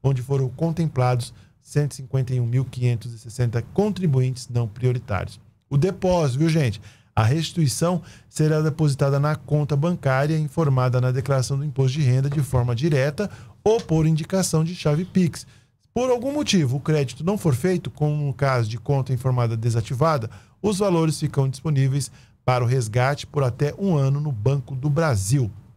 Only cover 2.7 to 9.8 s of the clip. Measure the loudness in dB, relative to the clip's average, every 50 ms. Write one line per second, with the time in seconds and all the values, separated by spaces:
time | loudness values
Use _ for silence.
2.7 | -6 -2 -2 0 -2 -2 -6 -12 -14 -14 -18 -16 -4 -2 -2 0 0 -4 -6 -2
3.7 | -2 0 0 0 0 0 0 2 2 2 2 0 -2 -6 -10 -6 -4 -4 -4 -4
4.7 | -6 -2 -2 0 0 -2 -4 -4 -4 -4 -4 -8 -10 -16 -20 -20 _ _ _ _
5.7 | 0 2 2 0 0 0 0 2 2 4 2 0 2 2 2 2 2 2 2 0
6.7 | -2 -4 -12 -20 -20 _ _ _ _ 2 2 2 2 0 -2 -4 0 0 0 0
7.7 | 2 0 0 0 0 -2 -4 -10 -20 -20 -20 -14 -2 0 2 2 2 2 0 0
8.7 | 0 0 0 0 2 2 0 2 2 2 2 0 -2 -2 -2 -2 0 0 0 0
9.7 | 0 0